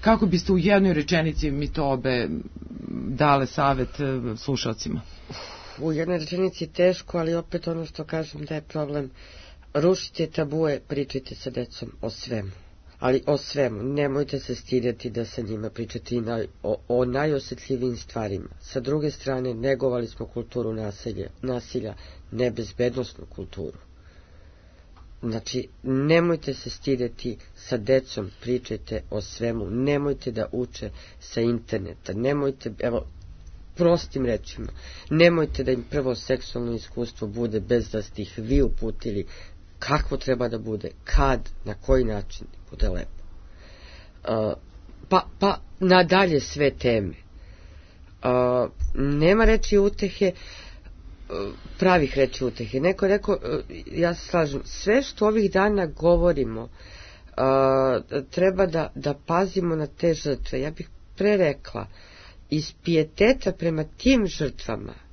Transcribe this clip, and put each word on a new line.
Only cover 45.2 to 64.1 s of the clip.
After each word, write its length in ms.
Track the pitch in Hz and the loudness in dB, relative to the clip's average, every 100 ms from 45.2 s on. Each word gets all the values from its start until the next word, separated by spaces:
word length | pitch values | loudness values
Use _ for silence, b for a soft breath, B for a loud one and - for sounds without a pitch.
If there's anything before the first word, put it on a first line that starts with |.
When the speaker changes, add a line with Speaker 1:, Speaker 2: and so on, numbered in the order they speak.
| - - | 2 0
Speaker 2:
pa 200 | 202 185 - - | 0 0 -6 -2
nadalje 600 | 190 185 175 185 190 151 | 6 8 8 6 6 2
sve 300 | - 143 143 | 0 2 2
teme. 440 | - 127 113 98 | 2 2 2 0
E, 40 | - - - b b b b b b b - 127 123 123 123 120 - - | -6 -16 -20 b b b b b b b -4 0 4 4 2 0 -2 -2
nema 500 | - 139 143 160 208 | 2 2 4 6 8
reči 340 | 220 220 - 202 | 8 6 4 4
utehe, 480 | 202 202 196 - 190 | 4 2 -4 2 0
e, 60 | 175 B B B B B - - - - 85 98 - - - | 0 B B B B B -18 -18 -18 -10 -8 -8 -10 -14 0
pravih 380 | 185 180 139 139 | 4 6 4 2
reči 280 | 131 - | 2 2
utehe. 360 | 127 - 113 127 | -4 -4 -6 0
Neko 260 | 160 185 190 | 0 2 2
je 20 | |
rekao, 260 | 202 - | 2 2
e, 260 | 202 - 143 - - - | -2 0 -4 -6 -12 -10
ja 220 | - 170 | 0 0
se 140 | 170 - | 0 -2
slažem, 320 | 175 156 139 | 0 2 -2
sve 380 | - - - 233 | -8 -6 2 2
što 240 | 277 - 214 | 2 0 2
ovih 260 | 220 202 | 4 4
dana 340 | 190 202 202 170 | 4 4 2 -2
govorimo, 840 | 147 160 175 175 147 120 110 120 | 2 4 6 6 4 0 -4 -10
e, 1500 | - - - - - - - 131 135 135 135 135 120 - 139 131 | -14 -20 -18 -20 -20 -12 0 4 6 6 6 4 2 0 -6 -4
treba 360 | - 185 185 190 | 2 2 4 2
da, 260 | 165 151 | 2 -2
da 200 | - 135 143 - | -4 -4 -4 0
pazimo 500 | 165 190 190 175 160 | 2 2 0 0 0
na 100 | 151 | -4
te 280 | - 170 | 0 0
žrtve. 460 | 156 151 139 - 131 | 2 0 -2 -2 -4
Ja 100 | 143 | -4
bih 180 | 160 170 - - - | -6 -12 -14 -20 0
pre 200 | 196 208 | 4 6
rekla, 500 | 170 135 - - 101 B B B B B - | 4 2 -8 -10 -10 B B B B B -4
iz 220 | 151 151 - | -2 -2 -8
pijeteta 680 | - 165 156 - 196 175 - | 0 2 2 4 4 4 0
prema 320 | 175 170 160 | -2 -2 -2
tim 420 | 156 - 254 | -4 0 4